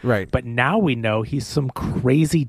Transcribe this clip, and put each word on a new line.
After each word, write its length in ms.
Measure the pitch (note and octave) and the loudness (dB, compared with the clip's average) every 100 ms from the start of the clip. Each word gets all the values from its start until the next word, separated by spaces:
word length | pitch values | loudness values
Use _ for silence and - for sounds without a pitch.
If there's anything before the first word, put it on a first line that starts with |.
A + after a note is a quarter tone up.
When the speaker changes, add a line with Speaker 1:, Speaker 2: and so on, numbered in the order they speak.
Speaker 1:
Right. 280 | A#2+ G#2+ F#2+ | 0 0 0
Speaker 2:
But 140 | B2+ B2 | -4 -2
now 320 | A#2+ C3 G#3+ | 0 2 2
we 160 | F3+ A#2+ | 2 0
know 280 | A2+ A2 | 0 -2
he's 220 | A2 D3 - | -2 -6 -4
some 240 | D3+ C3 | -4 -4
crazy 760 | - - - B2+ C#3+ D#3 E3+ | -4 -4 -2 2 4 4 2